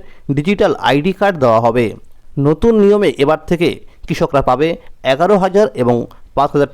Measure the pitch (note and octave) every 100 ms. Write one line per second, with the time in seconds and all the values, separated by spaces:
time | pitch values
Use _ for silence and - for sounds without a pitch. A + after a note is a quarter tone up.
0 | - - - C#3+ D3+ G#3 G3 - A2 C#3+
1 | E3 F3+ G3+ F3 B2+ A2+ A#2 A#2+ A2 -
2 | - - - - C#3+ D#3 A#3 A3 G3+ G#3
3 | F#3 B2+ C#3 D#3 - E3+ E3 - - -
4 | - - E3 C3+ B2+ B2+ D#3+ F3 - -
5 | C3 C3+ F3+ G3+ F#3 F#3+ G#3+ - B2 A#2+
6 | - - - - C#3+ C#3+ C#3